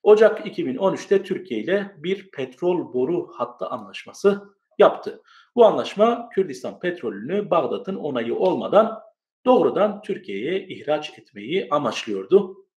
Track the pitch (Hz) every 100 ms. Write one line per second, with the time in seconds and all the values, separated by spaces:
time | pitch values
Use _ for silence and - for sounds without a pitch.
0 | 196 214 214 214 190 - 135 123 190 143
1 | - 196 - - - 110 107 196 202 147
2 | 160 190 - - 127 - 175 180 120 123
3 | 131 175 - - 123 - - - 101 -
4 | - - 196 202 - _ _ - 185 -
5 | - - _ _ _ 240 220 151 - 190
6 | 226 247 - - 165 131 110 - 180 170
7 | 117 101 123 202 202 170 127 101 - 190
8 | 151 123 117 - 185 143 - 190 220 -
9 | - _ _ _ 247 247 143 160 208 202
10 | - 190 - 98 131 190 - 117 139 151
11 | 151 - _ 104 110 185 - 147 127 104
12 | - 98 95 196 196 - _